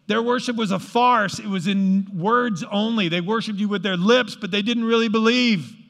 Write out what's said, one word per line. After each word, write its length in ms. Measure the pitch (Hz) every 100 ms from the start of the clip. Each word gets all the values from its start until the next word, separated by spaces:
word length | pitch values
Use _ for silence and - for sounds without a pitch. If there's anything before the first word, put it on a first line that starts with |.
| -
Their 160 | 220
worship 340 | 233 247 - 233
was 140 | 214
a 80 | 190
farce. 600 | - 233 247 240 196 -
It 80 | 214
was 200 | 190 175
in 400 | 196 190 190 190
words 500 | 180 185 240 247 170
only. 440 | 135 202 220 226 175
They 140 | 175
worshiped 360 | 175 226 220 196
you 100 | 208
with 140 | 202
their 140 | 202 180
lips, 400 | 196 254 233 -
but 120 | 202
they 100 | 202
didn't 240 | 208 240
really 240 | 226 226 226
believe. 680 | 220 226 247 240 196 123 - -